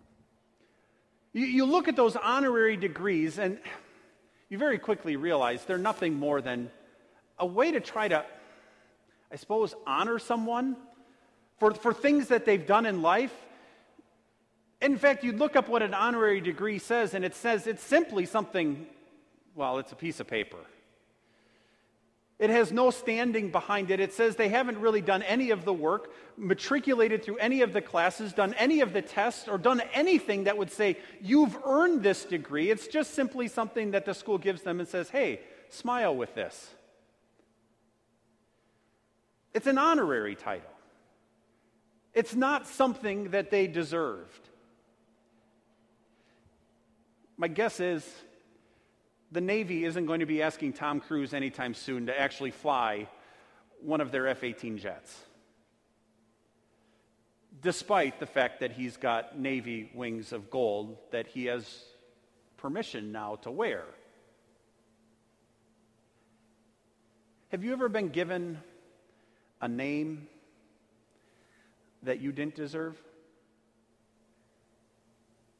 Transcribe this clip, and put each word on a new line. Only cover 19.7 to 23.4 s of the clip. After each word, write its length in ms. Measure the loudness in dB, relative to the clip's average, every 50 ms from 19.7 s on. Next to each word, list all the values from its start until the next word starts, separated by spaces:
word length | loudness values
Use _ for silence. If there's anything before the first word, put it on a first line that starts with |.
| -2 -2
it's 140 | -4 -6
a 40 | -10
piece 220 | -10 -8 -8 -6 -8
of 80 | -6
paper. 300 | -4 -4 -4 -4 -4 -8 -18 -20 -20 -20 _ _ _ _ _ _ _ _ _ _ _ _ _ _ _ _ _ _ _ _ _ _ _ _ _ _ _ _ _ _ _ _ 0
It 100 | 2 4
has 240 | 6 4 4 4
no 180 | 4 4 4 4
standing 600 | 2 2 -2 -2 -2 0 0 0 0 0